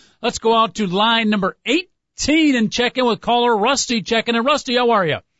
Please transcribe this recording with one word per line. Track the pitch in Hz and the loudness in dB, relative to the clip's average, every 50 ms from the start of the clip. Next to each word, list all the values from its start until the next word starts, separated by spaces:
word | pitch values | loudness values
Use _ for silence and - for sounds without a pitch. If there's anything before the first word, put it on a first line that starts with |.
| - _ _ - | -20 _ _ -6
Let's | - 240 240 - | -6 -6 -6 -2
go | - 226 226 | 0 2 2
out | 226 226 - - | 2 2 0 -2
to | - 214 | -4 -4
line | 180 175 196 214 233 226 226 220 214 | -2 0 0 0 0 0 0 0 0
number | 214 202 190 180 - _ - | 0 0 -2 -4 -4 _ -4
eighteen | 202 277 359 - _ _ _ _ _ _ - - 269 302 330 311 294 262 | -2 -2 -2 -2 _ _ _ _ _ _ -6 -2 0 2 4 4 4 2
and | 240 220 - | 2 0 -2
check | - - 240 233 - 262 | -2 -2 -2 -2 -2 -2
in | 254 | -2
with | 240 208 - | -2 -2 -2
caller | - 220 240 240 240 240 233 | -2 -2 0 2 2 2 0
Rusty | 202 202 254 277 - - - 240 220 | 2 2 0 0 -2 -2 -2 -4 -4
checking | 165 - 226 226 - 233 233 | -2 -2 -2 -2 0 0 -2
in. | 233 226 | 0 0
Rusty, | 277 302 269 - 269 240 | 0 0 -2 -2 -2 -2
how | 247 247 240 | 0 2 2
are | 233 202 180 | 2 2 0
you? | 156 131 90 _ _ _ _ | 0 -4 -6 _ _ _ _